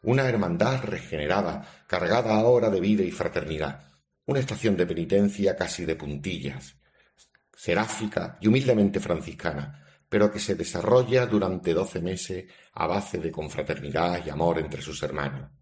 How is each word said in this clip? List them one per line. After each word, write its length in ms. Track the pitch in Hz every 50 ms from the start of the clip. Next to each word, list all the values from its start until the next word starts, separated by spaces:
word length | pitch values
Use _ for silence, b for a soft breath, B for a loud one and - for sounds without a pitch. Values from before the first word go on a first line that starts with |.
| -
Una 200 | - 127 135 135 127
hermandad 560 | 120 107 95 85 85 85 107 123 135 127 127
regenerada, 800 | 104 95 82 - - 82 76 73 73 92 101 95 85 85 - B B B B B
cargada 500 | - - 90 90 85 104 123 113 113 110
ahora 340 | 107 110 120 123 120 113 110
de 100 | 98 92
vida 240 | 87 101 107 101 95
y 80 | 85
fraternidad. 720 | - - 87 82 - 85 73 78 80 76 76 73 71 b b b b b b _ _ _ _
Una 140 | - 139 139
estación 380 | 127 - - - - 110 98
de 80 | 87 87
penitencia 720 | 85 85 82 85 - 95 101 101 101 98 - 98 95 92
casi 260 | - 90 - - - 87
de 140 | 76 78
puntillas, 840 | 71 73 73 73 71 71 95 90 78 67 69 67 67 - - _ b b b b b b b b b b b _ _ _ _
seráfica 880 | _ _ - - 85 90 113 - - - 113 104 - - 87 - - -
y 80 | 95
humildemente 540 | 107 113 135 131 131 120 110 101 98 - 95
franciscana, 840 | - - 85 78 - - - - - 85 73 71 69 - B B B B B B B
pero 240 | _ - 104 107 104
que 80 | - 104
se 160 | - - 95
desarrolla 680 | 82 87 - - 87 87 95 117 127 127 113 127 127 123
durante 480 | 120 110 104 98 92 92 87 - 90 82
doce 260 | 82 98 - - 90
meses 460 | 85 90 92 87 - - 92 90 92 B B B B B
a 160 | B - 80
base 300 | 80 90 101 98 - -
de 120 | 87 80 80
confraternidad 960 | - 80 78 76 - - 73 78 80 - 71 71 69 78 85 87 87 87 85
y 40 | 78
amor 300 | 71 76 82 85 85 82
entre 220 | 78 73 73 71
sus 220 | - 78 76 - -
hermanos. 480 | 73 71 78 71 69 67 67 67 - - _